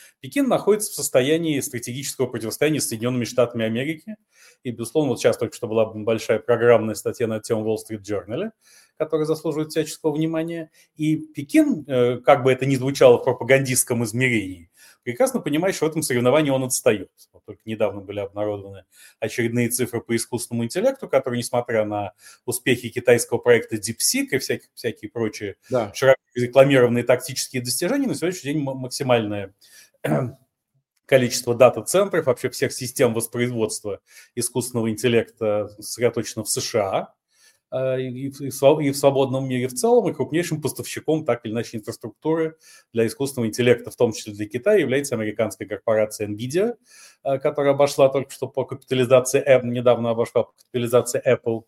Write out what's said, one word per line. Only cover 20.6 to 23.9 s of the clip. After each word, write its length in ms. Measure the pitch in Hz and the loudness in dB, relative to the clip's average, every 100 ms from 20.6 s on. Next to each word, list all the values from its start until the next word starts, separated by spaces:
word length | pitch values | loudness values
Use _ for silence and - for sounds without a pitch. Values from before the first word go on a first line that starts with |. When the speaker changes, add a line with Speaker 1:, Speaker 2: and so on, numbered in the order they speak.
Speaker 1:
интеллекту, 440 | 113 180 247 269 185 | -4 -2 -2 -2 -2
которые, 300 | 135 131 120 | -2 0 -4
несмотря 460 | 120 120 120 113 | -4 -4 0 0
на 280 | 107 104 101 - - - - | 0 -4 -6 -12 -20 -12 -8
успехи 440 | 120 - 123 117 | -4 0 -2 -2
китайского 480 | 123 120 120 - 117 | -2 4 4 2 -2
проекта 380 | 123 117 117 110 | 2 2 2 -6
DeepSeek 520 | 101 | -8